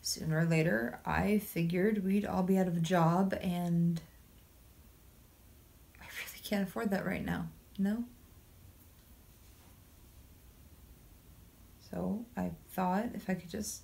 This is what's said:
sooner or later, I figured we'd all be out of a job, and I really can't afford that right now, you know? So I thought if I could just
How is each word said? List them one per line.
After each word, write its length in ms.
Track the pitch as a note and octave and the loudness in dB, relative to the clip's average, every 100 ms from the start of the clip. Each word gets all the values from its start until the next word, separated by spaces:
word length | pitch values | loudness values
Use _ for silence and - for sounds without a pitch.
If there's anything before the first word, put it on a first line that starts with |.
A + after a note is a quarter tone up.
sooner 380 | - - D#3+ D#3 | -6 -4 0 2
or 60 | E3 | 4
later, 540 | E3 D#3+ G#3+ A#3 - - | 4 4 2 -2 -6 -2
I 320 | D#3 F#3+ G#3+ | 0 2 2
figured 680 | - E3+ E3+ F3+ G3+ G#3+ | 0 -2 0 2 2 2
we'd 220 | F#3 G3+ G3+ | 2 0 0
all 180 | F#3 | 0
be 140 | F#3 F#3+ | 2 4
out 100 | F#3 | 4
of 80 | E3+ | 0
a 60 | |
job, 520 | E3 F3+ E3 F3 G3 G#3 | 2 4 6 4 2 0
and 600 | F#3 F3 F3 E3+ E3+ E3 D#3 - - - - - - - - - - - - - - - - - - - | -2 -2 0 2 2 0 -6 -20 -20 -20 -20 -20 -20 -20 -20 -20 -20 -20 -20 -20 -20 -20 -20 -20 -20 -20
I 20 | |
really 400 | - - - - | -14 -12 -12 -12
can't 240 | - G3+ F#3+ | -4 -2 0
afford 220 | A3+ A3+ | -2 0
that 140 | F#3+ - | 0 0
right 180 | - | -2
now, 240 | - - E3 - - - | -2 -4 -4 -10 -18 -2
you 80 | G3 | 0
know? 180 | A3+ A#3+ - - - - - - - - - - - - - - - - - - - - - - - - - - - - - - - - - - - - - - | 0 -6 -12 -20 -20 -20 -20 -20 -20 -20 -20 -20 -20 -20 -20 -20 -20 -20 -20 -20 -20 -20 -20 -20 -20 -20 -20 -20 -20 -20 -20 -20 -20 -20 -20 -20 -20 -20 -20 -10
So 360 | - F3+ G#3 A#3 - | -4 -2 -2 -6 -4
I 140 | F3+ E3 - | -4 -6 -10
thought 380 | - F#3 F#3+ A#3+ | -2 0 0 -2
if 160 | G3+ - | -6 -4
I 40 | |
could 160 | F#3 - | -6 -4
just 320 | - G#3 - | -8 -8 -10